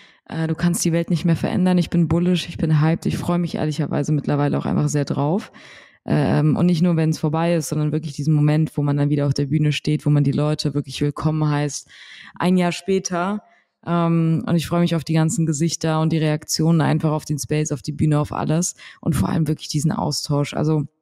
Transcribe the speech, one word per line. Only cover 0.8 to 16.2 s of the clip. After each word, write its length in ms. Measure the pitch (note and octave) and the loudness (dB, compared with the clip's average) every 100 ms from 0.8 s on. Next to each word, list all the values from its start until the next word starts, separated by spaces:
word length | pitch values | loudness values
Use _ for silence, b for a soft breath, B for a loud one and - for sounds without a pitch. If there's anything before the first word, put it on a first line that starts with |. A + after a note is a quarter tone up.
die 80 | E3+ | 0
Welt 160 | E3 E3 | 0 0
nicht 160 | E3+ | 0
mehr 120 | E3+ E3 | 2 0
verändern. 420 | - E3+ F#3 F3+ | 0 0 2 2
Ich 100 | E3 | 2
bin 180 | F3 D#3 | 2 2
bullish, 420 | E3+ F3 F3 - | 2 2 0 -2
ich 100 | - | -4
bin 220 | D#3 D#3 | 0 2
hyped. 240 | D#3 E3 - | 2 0 -2
Ich 100 | - | -4
freue 220 | - F3 | -2 -2
mich 160 | E3+ | -2
ehrlicherweise 580 | - D#3 D3 C#3+ C3+ D3 | -2 -4 -2 -2 -2 0
mittlerweile 460 | D3 - C#3+ C#3+ C#3 | -2 0 0 0 0
auch 80 | C#3+ | -2
einfach 220 | - D3 | 0 0
sehr 180 | C#3+ C#3+ | 0 -2
drauf. 460 | B2+ D3 G3 - B B B B B | -2 0 -2 -6 B B B B B
Ähm, 520 | - D3+ G#2 D3 D3+ - | -2 0 2 2 2 2
und 100 | F3+ | 2
nicht 160 | D#3+ | 2
nur, 140 | F3+ E3 | 2 2
wenn's 220 | D#3+ D#3 | 0 0
vorbei 360 | D#3 D#3+ E3+ | -2 0 0
ist, 160 | E3+ D3+ | 0 -2
sondern 220 | D3+ D3+ | -2 -2
wirklich 200 | D3+ D3+ | -2 -6
diesen 220 | C#3+ C#3+ | -4 2
Moment, 420 | D3+ D3 D#3 D#3 - | 4 4 2 0 0
wo 60 | |
man 140 | D3 C#3+ | 0 0
dann 100 | C#3+ | 0
wieder 180 | D3 C#3+ | 0 0
auf 80 | |
der 120 | C#3+ C#3 | 0 0
Bühne 260 | D3+ D3+ | 0 0
steht, 320 | C#3 - D3+ | 0 -2 0
wo 60 | D3 | 2
man 140 | D3 | 2
die 80 | C#3 | 2
Leute 420 | C3+ D3+ D3+ D3 | 2 0 0 -2
wirklich 260 | D3 C3+ - | -4 -6 -4
willkommen 480 | D3 - D#3 D#3 D3+ | -4 -2 -2 0 0
heißt. 400 | D3 D3 - - B B B B - | 0 -2 -6 -14 B B B B -4
Ein 200 | F3+ F#3 | 2 2
Jahr 140 | F3 | 2
später. 720 | - - F#3+ F#3 F3 F#3 G#3 b b b _ - | -2 -2 -2 -2 -4 -4 -6 b b b _ -2
Ähm, 580 | E3+ E3 E3 E3 E3 - | 0 2 2 2 2 2
und 100 | E3+ | 0
ich 100 | - | 0
freue 140 | E3+ | 0
mich 140 | F3 | 2
auf 100 | E3 | 0
die 100 | D3 | 0
ganzen 320 | D#3+ D#3+ E3 D#3+ | 0 2 0 0
Gesichter 540 | C#3+ E3 - D#3+ D#3 | 0 -2 -2 -2 0
und 100 | D#3+ | 2
die 60 | |
Reaktionen 640 | D#3+ | 2